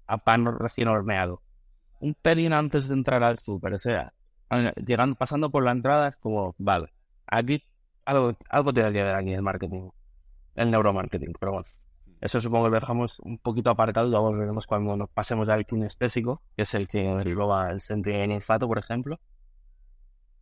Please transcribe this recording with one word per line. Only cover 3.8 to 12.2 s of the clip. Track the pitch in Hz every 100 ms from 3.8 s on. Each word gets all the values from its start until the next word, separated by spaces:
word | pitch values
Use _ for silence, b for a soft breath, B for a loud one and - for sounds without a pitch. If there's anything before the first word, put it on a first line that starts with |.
| 123 107 62 _ _ _ - 120 120 - -
llegando, | 117 127 131
pasando | 131 147 151
por | 143
la | 127
entrada | 123 123 147 143
es | -
como, | 113 107 92 -
vale, | 98 92 80 _ _ _ -
aquí | 110 120 147 _ _ _ _
algo, | - 139 123 113 -
algo | 143 139
tiene | 123 110
que | 104
ver | 98 95
aquí | 95
el | 92
marketing, | 98 92 87 92 92 - - - - - - -
el | 117
neuromarketing, | 113 107 98 95 90 - 85
pero | 98
bueno. | 98 - - - - - -